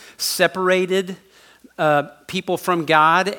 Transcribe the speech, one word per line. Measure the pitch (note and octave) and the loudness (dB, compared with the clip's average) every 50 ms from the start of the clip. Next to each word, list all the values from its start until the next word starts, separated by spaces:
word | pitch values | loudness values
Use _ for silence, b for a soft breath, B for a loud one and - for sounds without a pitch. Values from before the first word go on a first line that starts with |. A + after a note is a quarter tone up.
| B B B B | B B B B
separated, | - - - - F3+ E3+ - F#3 F#3 F#3 F#3 F#3 F#3 F3 F#3 F#3+ F#3+ F#3 F#3+ - _ b b b b b b b b b _ | -8 -6 -2 0 0 0 0 0 -2 0 0 0 0 0 -2 -2 -2 -4 -8 -14 _ b b b b b b b b b _
uh, | - E3+ D#3 D3 D3 C#3+ D3 - _ _ - | -2 0 2 2 0 0 -2 -8 _ _ -10
people | - F#3 F3+ - F3+ | -8 -6 -4 -4 -6
from | E3+ - - F3+ E3+ D#3 | -4 -2 -2 -2 -2 0
God, | C#3+ D#3 D3+ D#3 D#3+ E3 F3+ F#3 F#3+ - | 2 4 4 6 6 4 2 0 -2 -4